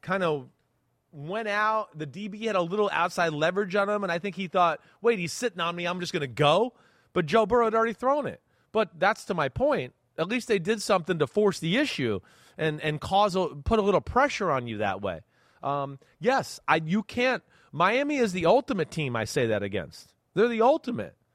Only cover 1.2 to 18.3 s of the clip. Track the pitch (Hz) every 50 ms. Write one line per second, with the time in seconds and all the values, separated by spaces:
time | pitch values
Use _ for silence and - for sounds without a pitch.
1.2 | 143 160 190 220 226 208 202 208 214 220 220 220 202 - - 156 156 143 123 185
2.2 | 208 214 196 208 226 220 202 185 175 170 190 214 208 190 151 160 170 180 - 196
3.2 | 175 165 151 147 151 170 180 196 208 180 180 208 196 202 208 208 202 180 170 175
4.2 | 190 202 180 190 190 165 - 185 175 165 151 - _ _ _ _ - 233 233 190
5.2 | 170 160 - - 254 233 170 180 170 170 175 175 175 175 180 180 175 - - 165
6.2 | 143 131 113 - 147 143 156 190 233 254 _ _ _ _ _ _ _ _ - 180
7.2 | 170 143 170 226 220 185 240 240 233 220 208 226 226 233 220 - 247 262 285 302
8.2 | 254 139 90 - _ _ _ _ _ _ - 214 214 165 - 156 175 196 214 -
9.2 | - - 196 170 147 131 - - 254 302 277 190 127 - _ _ _ _ - -
10.2 | 165 185 240 254 - - 220 196 160 190 233 208 - - 208 185 156 - 180 156
11.2 | 151 - - 208 214 202 - - 160 165 185 254 302 - - - 131 113 104 90
12.2 | - _ _ _ _ - _ - 156 160 151 151 - 156 151 147 - - 190 196
13.2 | 208 208 175 190 180 147 135 143 139 - 226 220 196 202 190 156 - - - 247
14.2 | 277 285 - - 208 175 139 131 123 120 113 104 104 98 95 95 101 95 85 80
15.2 | - _ _ _ _ _ _ _ - 139 143 143 139 139 139 131 _ _ _ -
16.2 | 151 226 269 262 - - - - - - 151 165 160 156 180 214 208 - - 240
17.2 | 247 262 247 - _ _ _ _ _ _ - 143 170 190 226 262 285 285 302 269
18.2 | 240 202